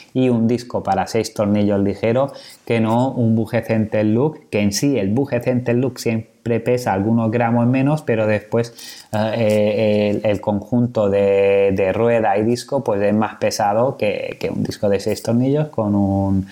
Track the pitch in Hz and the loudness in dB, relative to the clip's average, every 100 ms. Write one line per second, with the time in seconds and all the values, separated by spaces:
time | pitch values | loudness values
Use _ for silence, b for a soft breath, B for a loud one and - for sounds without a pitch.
0 | B 127 127 117 113 120 - 101 98 95 | B 0 2 2 2 0 -4 -6 -2 -2
1 | 92 113 107 - 104 104 104 101 98 98 | -2 -2 -2 -2 0 2 2 2 0 0
2 | 110 120 139 B B B - 117 110 117 | 0 0 -2 B B B -2 0 2 0
3 | 131 127 113 113 107 117 - 113 104 107 | 0 0 2 2 0 -2 0 -2 0 0
4 | 107 113 151 151 - 107 104 101 143 127 | 2 2 0 -4 -6 0 0 0 0 0
5 | 95 113 135 147 135 123 123 120 131 - | 0 -2 -2 -2 -2 -2 0 0 -2 -2
6 | 117 113 - _ 117 113 117 123 117 98 | -4 -4 -6 _ -4 -2 0 0 0 0
7 | 104 117 113 117 117 120 120 131 135 151 | 2 2 2 0 0 2 2 2 2 0
8 | - 110 107 107 - 117 120 - - - | -2 0 0 0 -2 -4 -4 -8 -20 -20
9 | - 107 110 117 107 107 104 104 110 104 | -6 -2 -2 0 2 4 2 2 2 2
10 | 104 101 110 98 - 101 - 120 123 117 | 2 0 0 -2 -2 -4 0 0 0 0
11 | 101 101 98 98 98 98 98 95 95 95 | 2 2 4 4 4 4 2 2 0 2
12 | 117 117 110 101 110 120 - 139 120 101 | 2 2 2 0 0 -2 -4 -4 -2 0
13 | 101 104 107 - 107 - 104 107 131 131 | 2 0 0 -2 -4 0 0 0 0 -2
14 | 107 - - - - - - - 104 98 | -4 -4 -6 -8 -6 -4 -6 -2 0 0
15 | 107 101 - 117 131 143 151 - 104 101 | -2 -4 -2 0 2 0 -2 -2 0 2
16 | 98 98 98 98 98 | 2 0 0 -2 -4